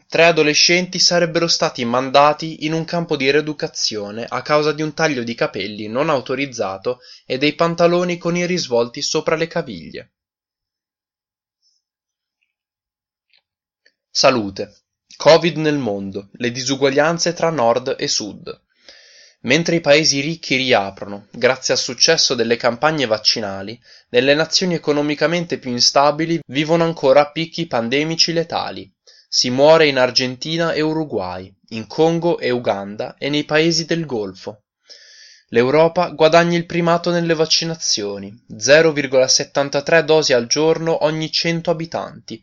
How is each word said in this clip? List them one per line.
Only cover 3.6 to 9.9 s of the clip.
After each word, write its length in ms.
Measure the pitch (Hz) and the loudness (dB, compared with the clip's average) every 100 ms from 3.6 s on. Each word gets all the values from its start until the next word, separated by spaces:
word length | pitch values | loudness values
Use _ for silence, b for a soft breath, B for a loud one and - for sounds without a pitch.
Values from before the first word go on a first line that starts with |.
| 95 - - 107 101 107 120 | -8 -6 -6 -4 -8 -10 -8
a 140 | 123 | -8
causa 320 | 123 151 151 | -2 0 0
di 80 | 147 | -2
un 140 | 156 | -4
taglio 300 | 147 160 127 | -2 -2 -2
di 100 | 117 | -6
capelli 540 | 117 151 107 98 104 107 | -4 -4 -4 -8 -8 -8
non 200 | 117 160 | -4 -2
autorizzato 920 | 139 - 131 139 117 98 98 123 127 B B _ | -2 -2 -6 -6 -6 -6 -6 -6 -8 B B _
e 100 | 131 | -2
dei 160 | 147 | -2
pantaloni 640 | 147 170 170 170 175 180 175 | 0 -2 2 2 2 0 -4
con 180 | 175 | -4
i 120 | 175 175 | -2 -2
risvolti 560 | 180 131 117 120 143 | -4 0 0 0 -4
sopra 340 | - 156 156 160 | -4 -4 -2 -2
le 100 | 160 | -2
caviglie. 680 | 175 151 90 73 | -6 -8 -10 -14